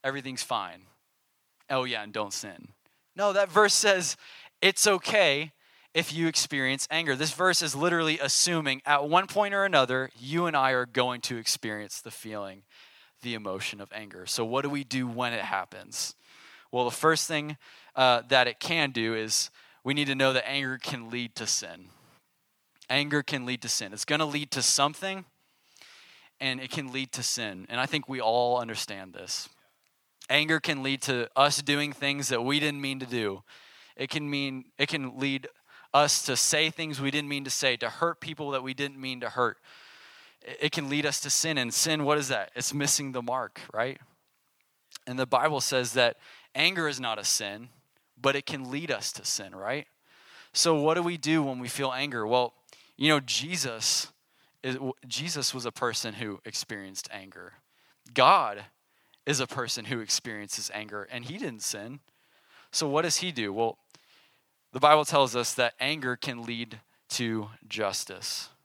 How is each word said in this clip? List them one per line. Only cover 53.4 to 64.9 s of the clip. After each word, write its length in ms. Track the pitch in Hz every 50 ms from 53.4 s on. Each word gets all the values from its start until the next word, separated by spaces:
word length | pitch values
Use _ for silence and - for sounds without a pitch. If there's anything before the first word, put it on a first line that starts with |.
| 123 160 180 170 139 131 113 110 110 - - - - - _ _ _ _ _ _ _ _ _ _ -
is, 120 | 127 127
w-, 180 | 131 139 131 131 _ -
Jesus 460 | 127 113 127 147 175 160 147 127 - -
was 120 | 131 117
a 60 | 120
person 420 | - - 131 120 110 - - 117 107
who 260 | 101 117 107 101 92 _
experienced 640 | - - - - _ 113 101 98 95 95 - - -
anger. 420 | 113 101 95 95 90 90 87 95 - _ _ _ _ _ _ _ _ _ _ - 120
God 520 | 131 127 143 190 190 143 113 101 101 101 - _ _ _ _ _ _ _ _ _ _ _
is 140 | - 147 135
a 80 | 131
person 380 | - - - 120 - - 123 110
who 140 | - 135 120
experiences 720 | 110 101 - - _ 123 110 104 104 98 - - 101 - 98
anger, 340 | 107 107 107 104 104 101 -
and 140 | 135 120 117
he 120 | 120 160
didn't 260 | 214 262 156 120 107 -
sin. 360 | - - 107 101 117 135 143 _ _ _ _ _ _ _ _ _ _ _ - - _
So 160 | - - 160
what 160 | 143 139 151 165
does 140 | 170 143
he 140 | - 180 185
do? 200 | 156 123 110 101 95
Well, 260 | 107 117 113 - _ _ _ _ - _ _ _ _ _ _ _ _ _ _ _ _ _ _
the 80 | - 131
Bible 260 | 139 147